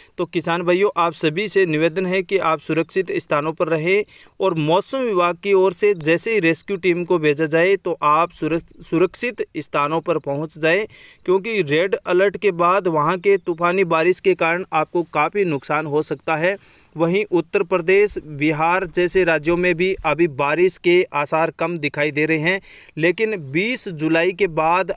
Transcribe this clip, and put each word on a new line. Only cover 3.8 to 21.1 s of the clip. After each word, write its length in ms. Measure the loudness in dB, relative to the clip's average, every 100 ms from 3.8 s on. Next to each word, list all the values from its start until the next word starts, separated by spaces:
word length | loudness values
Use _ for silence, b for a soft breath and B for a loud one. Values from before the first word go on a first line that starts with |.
| 0 0 -2 B B B
और 140 | -2
मौसम 440 | 0 2 2 0 -2
विभाग 380 | 0 0 0 0
की 100 | 0
ओर 200 | 2 4
से 220 | 2 2
जैसे 380 | 2 2 0 2
ही 80 | 2
रेस्क्यू 360 | 2 0 -2 -2
टीम 280 | 0 0
को 140 | 0 2
भेजा 280 | 2 0 0
जाए, 300 | 2 2 2
तो 220 | -2 -2
आप 280 | 2 2 2
सुरक्ष-, 540 | -2 -4 -4 -6 -14
सुरक्षित 600 | -4 0 0 0 -4 -4 -8 -8
स्थानों 440 | -6 -2 -2 -2
पर 180 | -2 -4
पहुंच 400 | -4 -6 -6 -2
जाए, 300 | 0 0 -2 B B B
क्योंकि 380 | -2 0 0 -4
रेड 320 | 0 0 0
अलर्ट 420 | -2 0 2 2 0
के 140 | -2
बाद 380 | 2 2 2 2
वहां 300 | 0 0 0
के 180 | 2 0
तूफानी 480 | 0 -2 0 0
बारिश 360 | 0 2 2 2
के 140 | 0
कारण 300 | 2 0 -2 -2
आपको 300 | -2 0 -2
काफ़ी 420 | -2 -2 -2 0
नुकसान 420 | -2 -2 -2 -4 -2
हो 160 | -2
सकता 340 | -2 -4 -4 0
है। 200 | 0 -2 B B B -2
वहीं 280 | 0 0 0
उत्तर 320 | -2 0 -2
प्रदेश, 560 | 0 -2 2 4 4 0 -10
बिहार 600 | -4 -2 0 0 0 0
जैसे 400 | 0 2 2 2
राज्यों 300 | 2 0 0
में 180 | 0
भी 220 | 0 -2 -2
अभी 240 | -2 0 0
बारिश 480 | 0 -2 2 2 2
के 300 | 2 2 2